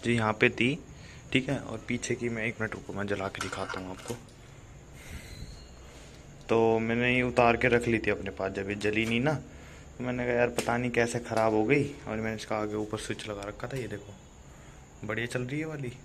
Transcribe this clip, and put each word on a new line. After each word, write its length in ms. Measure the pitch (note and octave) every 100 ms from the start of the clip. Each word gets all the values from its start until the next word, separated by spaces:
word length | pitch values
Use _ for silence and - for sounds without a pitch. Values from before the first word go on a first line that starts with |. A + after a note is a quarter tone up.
जो 60 | A#2
यहाँ 220 | A#2+ A2
पे 180 | G#2+ B2
थी, 280 | A#2+ A#2+ D#3 - - - - -
ठीक 160 | C3+ C3
है। 100 | C3
और 260 | - A2 -
पीछे 260 | A#2+ -
की 140 | A#2+ A#2
मैं, 160 | A#2
एक 160 | A2+ A2+
मिनट 140 | A2
रुको, 180 | G2 F#2
मैं 140 | G2 G2+
जला 220 | G2+ F#2+
के 140 | -
दिखाता 380 | F#2+ G2 F#2 F#2+
हूँ 100 | F#2
आपको। 240 | F2+ - A#2+ - - - - - - - - - - - - - - - - - - - - - - -
तो 300 | A2+ A2+ A2+
मैंने 380 | A2+ A#2 B2 B2
ये 60 |
उतार 340 | B2 B2 A#2+ A#2
के 120 | B2+
रख 200 | A#2+ A#2
ली 100 | A2+
थी 120 | G#2
अपने 200 | G#2 G2
पास, 220 | - F#2+
जब 160 | G2 G2
ये 60 |
जली 320 | G#2 G#2 G#2 A2+
नहीं 140 | A#2
ना, 140 | C#3 C#3+ - - - - - -
तो 60 |
मैंने 220 | B2 B2 B2
कहा, 80 |
"यार, 140 | A#2+ B2
पता 280 | A#2+ - A#2
नहीं 140 | B2
कैसे 280 | A#2 A#2 B2
ख़राब 360 | - A2 A2
हो 100 | G#2+
गई।" 200 | A2 C#3+ C#3 - G#2+
और 80 | A2
मैंने 200 | A2 A2
इसका 200 | - A2
आगे 180 | G#2+
ऊपर 240 | G#2+ G#2+ G#2+
स्विच 300 | - A2 -
लगा 140 | G2+
रखा 260 | G2+ G#2 A#2+
था, 80 | C3+
ये 120 | A2
देखो, 260 | G2+ G2+ G2 - - - - - - - - G#2
बढ़िया 200 | A2 A#2+
चल 160 | B2
रही 180 | B2 D3
है 60 | D#3+
वाली। 260 | D3+ B2+ -